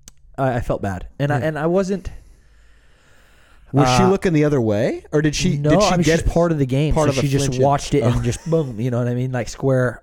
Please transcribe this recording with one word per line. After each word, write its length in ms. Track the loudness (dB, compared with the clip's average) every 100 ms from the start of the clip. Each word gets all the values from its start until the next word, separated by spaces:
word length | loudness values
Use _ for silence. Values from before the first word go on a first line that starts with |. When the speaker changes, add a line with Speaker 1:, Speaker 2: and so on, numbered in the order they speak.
| -20 -20 -16 -4
Speaker 1:
on. 80 | -2
Speaker 2:
I, 40 | -2
I 40 |
felt 200 | -2 -4
bad, 280 | -4 -8 -10 -4
and 140 | -2
I, 60 | 0
Speaker 1:
Yeah. 60 | -2
Speaker 2:
and 120 | -2
I 80 | 0
wasn't. 440 | 0 0 -4 -8 -14 -18 -20 _ -20 -20 -20 _ _ _ -20 _ _ _ -20 -2
Speaker 1:
Was 140 | 2 4 6
she 40 |
Speaker 2:
Uh, 60 | 4
Speaker 1:
looking 240 | 2 2
the 120 | 2
other 160 | 2 2
way, 420 | 2 0 0 -4 -4
or 80 | -2
did 140 | 0
she? 240 | 0 -2 0
Speaker 2:
No, 120 | 2
Speaker 1:
did 120 | 2
she 60 | 4
Speaker 2:
I 80 | 2
mean, 40 |
Speaker 1:
get 160 | 2 2
Speaker 2:
she's 120 | 0
part 200 | 0 0
of 60 | 0
the 60 |
game, 300 | 0 0 0
Speaker 1:
part 120 | 2 2
Speaker 2:
so 40 |
Speaker 1:
of 80 | 0
a 20 |
Speaker 2:
she 80 | 0
just 180 | 0 0
Speaker 1:
flinching? 160 | 0
Speaker 2:
watched 280 | 0 0 0
it 80 | 0
and 140 | 0 0
Speaker 1:
Oh. 60 |
Speaker 2:
just 260 | -2 -4 -2
boom. 300 | -2 -2 -4
You 100 | -4
know 80 | -2
what 100 | -2
I 60 |
mean? 160 | -4 -4
Like 180 | -4 -8
square. 520 | -4 -2 0 0 -4